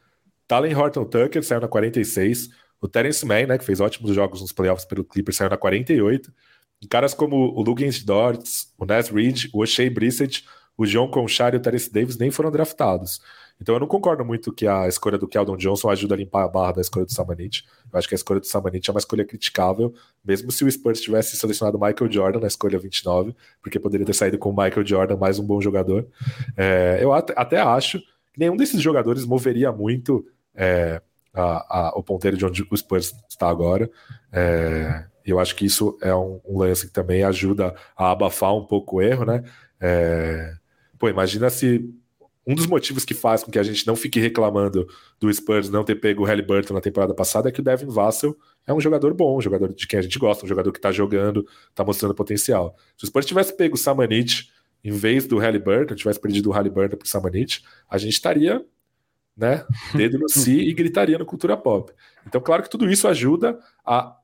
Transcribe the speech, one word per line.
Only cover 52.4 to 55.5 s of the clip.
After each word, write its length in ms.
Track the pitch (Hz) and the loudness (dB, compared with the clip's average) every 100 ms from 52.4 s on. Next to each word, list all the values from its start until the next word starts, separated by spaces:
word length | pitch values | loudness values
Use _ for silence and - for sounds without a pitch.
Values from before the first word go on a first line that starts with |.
| - 107 85 - _ - | 2 2 0 -6 _ -14
Se 80 | |
o 20 | 104 | -4
Spurs 200 | 135 139 | -2 0
tivesse 280 | 185 190 | 0 0
pego 200 | - 165 | 2 0
o 40 | 135 | 0
Samanic 720 | - 135 117 110 120 - - _ _ _ | 0 2 2 2 0 -2 -6 _ _ _
em 80 | 107 | -8
vez 360 | 104 110 131 131 | -2 2 2 2
do 120 | 110 | 2
Haliburton, 560 | 113 | 2